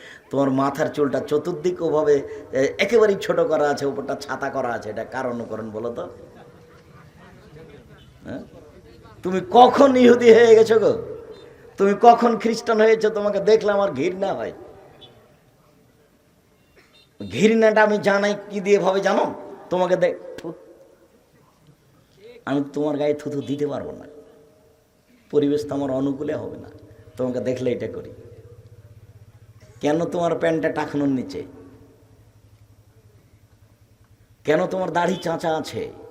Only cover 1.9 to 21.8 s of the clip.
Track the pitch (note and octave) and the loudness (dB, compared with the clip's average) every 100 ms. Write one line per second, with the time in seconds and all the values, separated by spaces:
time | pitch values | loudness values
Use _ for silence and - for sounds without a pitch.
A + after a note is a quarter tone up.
1.9 | D3 D3 C#3+ - - - B2 C3+ - - | 0 2 2 0 -12 -8 -2 -2 -2 0
2.9 | A#3 G#3+ G3 - D#3+ D#3+ D#3 D3 C#3 C#3 | 2 2 2 -2 -2 0 0 0 -2 -4
3.9 | C#3 C3 B2+ - B2+ C#3 C3+ B2 A2+ G#2 | -6 -8 -8 -8 -8 -6 -6 -6 -6 -8
4.9 | G#2+ A2 B2 B2+ A#2+ G#2+ G#2+ A2 G#2+ A#2 | -10 -10 -8 -6 -6 -8 -10 -10 -8 -8
5.9 | A#2 F3 - - - - - - - - | -8 -12 -16 -20 -20 -20 -20 -20 -20 -20
6.9 | - - - - - - D3 D#3+ C#3+ - | -20 -20 -20 -20 -20 -20 -20 -20 -20 -20
7.9 | - - - C3 C3 - C3 - - - | -20 -20 -20 -16 -14 -16 -20 -20 -20 -20
8.9 | - - - F3+ F#3 - A3+ B3 B3+ C4+ | -20 -20 -12 -6 -6 2 6 6 8 4
9.9 | B3+ A#3+ A#3 A#3+ A3 A#3 A3 A3 A3 F#3+ | 6 6 8 8 8 8 8 6 4 2
10.9 | A2 - - - - - - - - G3 | 0 -4 -14 -18 -20 -20 -20 -16 -2 0
11.9 | G3+ A#3+ A#3 A#3 A3+ A3+ A3+ - A3 A3 | 6 6 6 4 0 -2 -2 0 2 4
12.9 | A3 G#3+ G#3 G#3 G3+ F3+ A3 G3+ G3+ G3 | 4 0 -2 -2 -2 2 2 4 0 0
13.9 | B2+ E3 F#3 G3 C3 G#2 - - - - | -2 -4 -4 -4 -4 -8 -10 -18 -20 -20
14.9 | - - _ _ _ _ _ _ _ _ | -20 -20 _ _ _ _ _ _ _ _
15.9 | _ _ _ _ _ _ _ _ _ _ | _ _ _ _ _ _ _ _ _ _
16.9 | _ _ - G2+ G#2 G#3 A3+ A3 G#3+ G#3+ | _ _ -16 -10 2 4 6 4 4 4
17.9 | G#3 F#3+ G3 G3+ G3+ - G3+ F#3+ G3+ F3 | 2 2 2 0 -4 -8 -6 2 2 2
18.9 | G3 F#3+ G#3+ - - - - - F3+ F3+ | 0 0 0 -2 -6 -14 -18 -6 -2 0
19.9 | F3+ F3 - - - E3 D#3+ - - - | 2 0 -2 -10 -14 -14 -16 -20 -20 -20
20.9 | _ _ _ _ _ _ _ _ _ | _ _ _ _ _ _ _ _ _